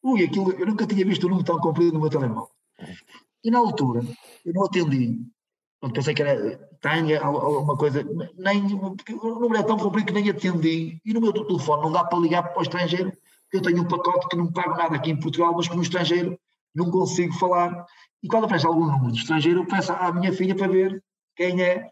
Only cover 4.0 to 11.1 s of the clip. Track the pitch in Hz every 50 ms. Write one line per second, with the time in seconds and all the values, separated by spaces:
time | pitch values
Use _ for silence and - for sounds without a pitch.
4 | 120 120 120 - - - - _ _ 170 170 190 196 185 190 185 170 147 139 131
5 | 123 117 - - - - _ _ _ _ _ _ _ _ _ _ - 131 113 151
6 | 135 151 147 143 143 143 139 143 - 113 - - - - - _ - 143 156 165
7 | 165 151 156 147 139 143 143 139 - 147 151 135 147 147 143 - 151 147 131 147
8 | 147 - 170 170 - - - 180 185 196 202 202 196 202 202 190 196 190 190 -
9 | - - 226 214 220 226 233 226 240 233 226 214 - 214 220 208 214 196 175 220
10 | 208 - 180 208 202 208 196 - - 185 175 165 156 160 160 165 160 165 165 -
11 | _ 214